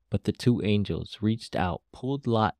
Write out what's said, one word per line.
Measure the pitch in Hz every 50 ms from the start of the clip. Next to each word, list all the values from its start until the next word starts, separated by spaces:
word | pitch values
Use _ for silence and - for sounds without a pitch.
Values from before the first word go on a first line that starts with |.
| _ _
But | - 104 -
the | -
two | - - - 123 120 95 -
angels | 104 104 104 98 - 85 78 80 - - -
reached | 104 107 113 117 - - -
out, | - 90 90 85 - - _
pulled | - - - 127 139 143 - 123
Lot | 117 110 107 95 - _